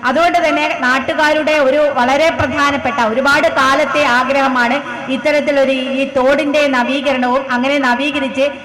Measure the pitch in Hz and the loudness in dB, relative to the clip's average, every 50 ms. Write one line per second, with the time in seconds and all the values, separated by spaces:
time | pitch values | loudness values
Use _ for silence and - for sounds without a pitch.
0 | 247 240 226 302 339 349 330 349 339 311 294 302 302 302 320 - 269 247 254 269 | -2 -2 0 2 0 2 2 2 0 0 0 -2 -2 -4 -4 -2 -2 -2 -2 -2
1 | - - 320 294 311 302 302 311 302 302 311 302 285 262 269 302 302 294 277 254 | -2 -4 -2 0 0 2 2 0 0 0 0 2 2 2 2 2 0 0 0 0
2 | 240 254 269 285 311 330 302 247 302 277 247 294 277 285 285 277 277 254 - - | 0 2 2 2 2 0 0 0 -4 -4 -2 0 0 0 0 -2 -4 -4 -2 -2
3 | 240 214 220 247 262 277 277 302 - 320 - 294 269 262 277 285 302 - - 302 | -2 0 0 0 2 2 2 2 2 0 0 2 0 2 2 2 0 0 0 0
4 | 294 269 240 247 254 254 277 277 269 269 262 247 240 233 240 285 277 - - - | 0 2 2 0 0 2 0 2 2 2 2 0 0 0 0 -2 -4 -6 -10 -10
5 | - 240 262 262 - 302 294 294 269 302 285 277 269 262 269 262 254 254 247 269 | -6 -6 -6 -2 0 2 2 2 2 2 2 2 2 2 2 -2 -2 -4 -2 -2
6 | 277 269 - 262 254 269 294 294 320 285 285 302 294 277 262 247 240 240 262 285 | -2 -2 0 2 2 2 2 2 0 0 0 2 2 2 2 0 0 0 -2 -2
7 | 254 285 262 254 254 247 247 269 269 269 247 240 247 269 285 294 269 247 240 240 | -2 -2 0 0 0 0 0 0 -2 -2 -2 -2 0 0 0 0 0 0 0 0
8 | 277 294 277 294 269 262 196 262 269 285 269 - | 0 -2 -2 -2 -4 -4 -2 0 -2 -2 -2 -6